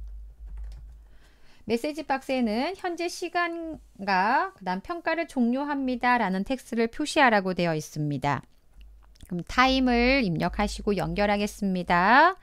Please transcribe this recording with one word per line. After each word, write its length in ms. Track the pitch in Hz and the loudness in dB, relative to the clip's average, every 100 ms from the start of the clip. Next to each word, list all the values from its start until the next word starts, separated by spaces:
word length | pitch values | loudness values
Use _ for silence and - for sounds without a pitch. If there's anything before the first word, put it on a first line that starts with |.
| - - - - - - - - - - - - - _ - - | -16 -14 -16 -16 -16 -12 -12 -14 -18 -20 -20 -20 -20 _ -20 -18
메시지 380 | - 233 302 302 | -4 -2 -2 -8
박스에는 720 | 302 269 - 262 233 214 294 392 | -4 -4 -2 -2 0 0 -2 -4
현재 320 | 370 339 349 | -8 -6 -6
시간과 1400 | - 349 349 339 339 330 311 - - 196 190 196 277 370 | -6 -6 -2 -2 -4 -10 -12 -16 -10 0 2 2 2 0
그다음 260 | - 180 185 | -6 -6 -6
평가를 480 | - 339 330 320 330 | -6 -6 -2 -2 -4
종료합니다."라는 1160 | - 233 254 285 285 262 247 247 247 208 190 | 0 0 0 -2 -4 -2 -2 2 2 2 -2
텍스트를 440 | 196 262 - 226 233 | -2 -6 -4 -2 -2
표시하라고 640 | - 302 - 262 208 185 | -2 -2 4 6 6 2
되어 200 | 185 170 | 0 0
있습니다. 680 | 160 - - 147 143 143 131 - - _ - - - - - - | 0 -4 -6 -4 -2 0 -2 -4 -20 _ -20 -20 -20 -20 -20 -10
그럼 140 | 175 170 | -8 -6
타임을 800 | - 262 262 254 240 240 269 | 2 4 4 4 4 4 4
입력하시고 720 | 214 156 170 - 208 - - 202 | 2 0 -2 0 -4 -2 -2 -2
연결하겠습니다. 1400 | 156 175 208 208 208 - 196 185 175 175 185 254 330 381 | -2 0 0 2 -2 -4 -2 -2 2 4 6 8 6 4